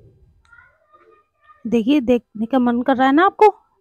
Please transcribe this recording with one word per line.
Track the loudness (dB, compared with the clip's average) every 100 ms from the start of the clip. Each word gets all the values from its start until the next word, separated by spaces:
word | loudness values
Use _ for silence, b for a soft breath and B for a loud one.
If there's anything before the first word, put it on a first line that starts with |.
| -20 _ _ _ _ -20 -20 _ _ _ _ _ _ _ _ -16
देखिए | -6 -4 0 -2
देखने | 0 -2 -4 -12 -4
का | -2
मन | -2 -2
कर | -2 -2
रहा | 0
है |
ना | 2 0
आपको | 2 2 2 _ _